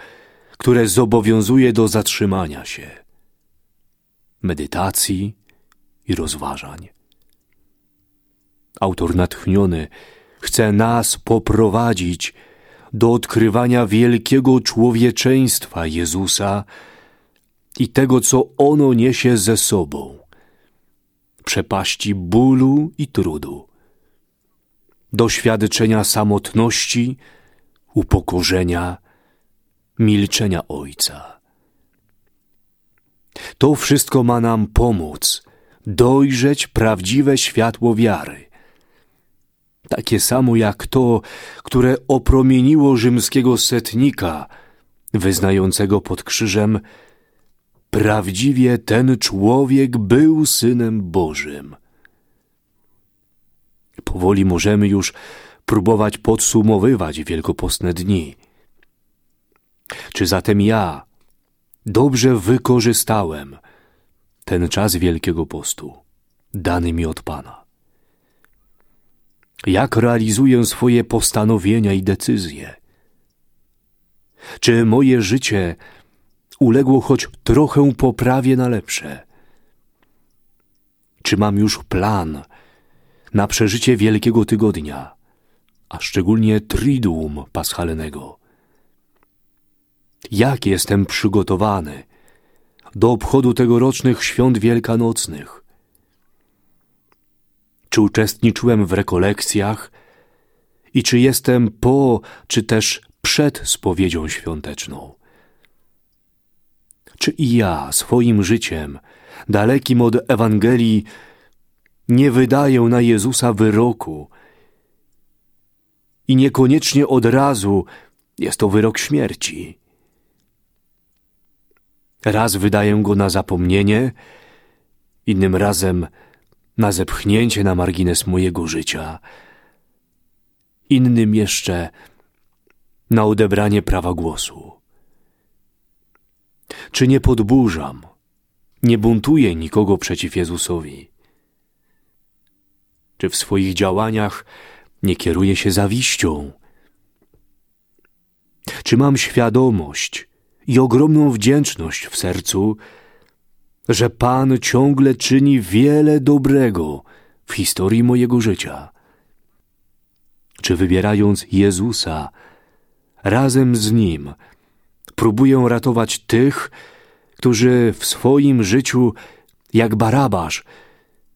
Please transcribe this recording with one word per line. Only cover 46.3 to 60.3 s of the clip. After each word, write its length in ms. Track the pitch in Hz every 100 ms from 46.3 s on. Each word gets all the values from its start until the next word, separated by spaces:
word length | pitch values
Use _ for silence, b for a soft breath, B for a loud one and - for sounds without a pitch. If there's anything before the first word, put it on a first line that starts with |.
| - 110 101 104 107 - b b b b b b _ _ _ _
„Prawdziwie 880 | 104 104 107 95 92 135 127 123 120
ten 400 | - 113 131 123
człowiek 800 | - 98 101 127 135 135 135 120
był 480 | 98 123 156 156 147
Synem 680 | - 117 120 117 110 92
Bożym”. 640 | 90 80 76 76 73 71 76 _ _ _ _ _ _ _ _ _ _ _ _ _ _ _ _ _ _ _ _ _ -
Powoli 420 | - 92 90 101 95
możemy 420 | 87 101 104 104
już 260 | 98 92 - B B B B -
próbować 520 | 110 95 107 107 -
podsumowywać 1080 | - 110 - 113 107 107 113 123 80 76
wielkopostne 720 | 76 80 78 - 90 - 90
dni. 420 | 85 92 95 73 - _ _ _ _ _ _ _ _ _ _ _ _ _ _ - B B
Czy 120 | -
zatem 360 | 92